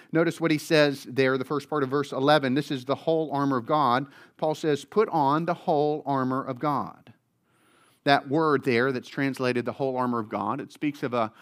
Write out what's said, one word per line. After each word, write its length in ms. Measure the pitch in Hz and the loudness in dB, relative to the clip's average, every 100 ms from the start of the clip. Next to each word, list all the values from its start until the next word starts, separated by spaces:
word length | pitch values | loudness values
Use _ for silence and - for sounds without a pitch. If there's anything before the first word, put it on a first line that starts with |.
| - | -4
Notice 300 | 160 165 - | 0 0 0
what 80 | 165 | 0
he 80 | 151 | 0
says 480 | - 156 147 139 - | 2 4 4 0 -4
there, 300 | 127 131 131 | 0 2 2
the 60 | |
first 260 | 127 147 - | -2 -6 -4
part 120 | 151 | -4
of 60 | 131 | -2
verse 240 | 143 139 | -2 -2
eleven. 400 | 127 139 151 135 | 0 4 4 4
This 180 | 135 - | -2 -2
is 140 | 135 | -6
the 100 | 123 | -4
whole 360 | 131 - 160 156 | -4 0 -2 -2
armor 240 | 139 139 131 | -2 0 -2
of 100 | 120 | 0
God. 400 | 151 131 123 143 - - _ | 0 2 2 -2 -12 -20 _
Paul 180 | 160 | -2
says, 300 | 147 160 143 | 0 0 -2
"Put 240 | - 202 220 | 0 0 2
on 380 | 160 135 151 170 | 2 2 2 0
the 80 | |
whole 480 | 170 - 151 151 151 | -2 0 0 0 -2
armor 400 | 143 135 127 131 | -2 0 0 -2
of 140 | 135 127 | -4 -4
God." 560 | 151 135 87 - - - _ _ _ _ _ _ _ _ | -2 -2 -6 -12 -20 -20 _ _ _ _ _ _ _ _
That 240 | 143 139 139 | 2 2 2
word 360 | 156 156 135 | 0 2 2
there 280 | 143 117 135 | 2 2 2
that's 160 | 123 - | -2 -6
translated 560 | - 139 131 127 123 | -4 -4 -2 -2 0
the 80 | 120 | -4
whole 240 | 113 135 127 | -4 -4 -2
armor 220 | 123 120 | -2 -2
of 100 | 110 | -4
God, 320 | 104 101 135 | -4 -2 -4
it 120 | 147 | -8
speaks 300 | - 151 143 | -6 -6 -4
of 120 | 135 | -4
a, 180 | 120 107 - | -2 -2 -6